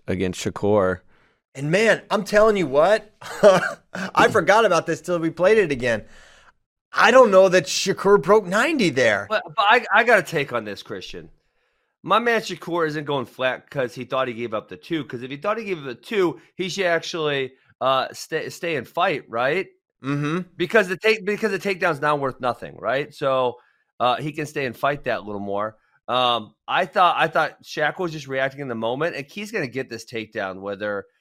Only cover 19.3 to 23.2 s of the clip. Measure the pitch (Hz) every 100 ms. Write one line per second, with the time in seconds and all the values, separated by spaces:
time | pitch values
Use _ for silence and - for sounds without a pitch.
19.3 | 113 131 170 190 _ _ _ 127 143 147
20.3 | 165 180 - 175 226 185 185 220 220 185
21.3 | 208 220 190 196 185 180 147 151 151 135
22.3 | 127 123 117 80 78 98 131 147 -